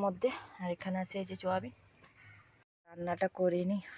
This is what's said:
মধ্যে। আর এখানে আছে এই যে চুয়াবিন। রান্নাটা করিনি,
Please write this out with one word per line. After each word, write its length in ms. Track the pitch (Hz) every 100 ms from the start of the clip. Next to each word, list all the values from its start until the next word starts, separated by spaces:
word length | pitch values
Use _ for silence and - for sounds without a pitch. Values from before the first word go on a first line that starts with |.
মধ্যে। 260 | 202 185 247 - - -
আর 80 | 180 175
এখানে 200 | 190 185
আছে 140 | 185 196
এই 40 | 185
যে 60 | 185
চুয়াবিন। 320 | 185 185 233 - - - - - - - - _ _ _ 170
রান্নাটা 400 | 170 175 175 190 -
করিনি, 400 | 180 175 180 202 -